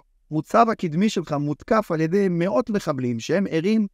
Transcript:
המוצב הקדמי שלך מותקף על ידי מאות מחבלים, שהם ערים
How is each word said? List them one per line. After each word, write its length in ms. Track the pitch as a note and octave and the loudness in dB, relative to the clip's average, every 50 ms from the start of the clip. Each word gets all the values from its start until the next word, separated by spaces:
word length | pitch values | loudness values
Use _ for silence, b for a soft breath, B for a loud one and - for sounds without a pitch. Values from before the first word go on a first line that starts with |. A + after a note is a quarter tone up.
| _ _ _ _ _ - | _ _ _ _ _ -6
המוצב 360 | D3+ D#3 D3 - - A3 A#3 A3+ | -6 -6 -4 2 4 4 4 4
הקדמי 380 | A3 - F#3+ E3 D3 F3 G#3 A3 | 2 -2 -4 -4 0 2 0 2
שלך 240 | - G3+ D#3+ - D3+ | 0 -2 -4 -4 -4
מותקף 580 | C#3+ D3 D3 C#3+ - - - A3+ A3 G#3 - | -4 -2 -4 -4 -6 -2 0 0 0 2 0
על 100 | E3+ D#3 | 0 0
ידי 280 | D#3+ D#3+ F3+ G3+ G3 F#3 | 0 2 2 2 2 2
מאות 400 | F3 E3 E3+ G3 G#3+ C4 A#3+ - | 2 0 0 0 0 0 0 0
מחבלים, 500 | G3+ G3 - E3 D3 B2+ B2+ B2 A#2+ A2+ | -4 -4 -2 -2 -4 -2 -2 -2 -2 -4
שהם 260 | - - D3+ G3 G3 - | -2 -2 0 0 0 0
ערים 360 | D#3 D#3+ D#3+ G3+ A3 A3+ G#3 G3 | -2 -2 0 2 2 0 0 -2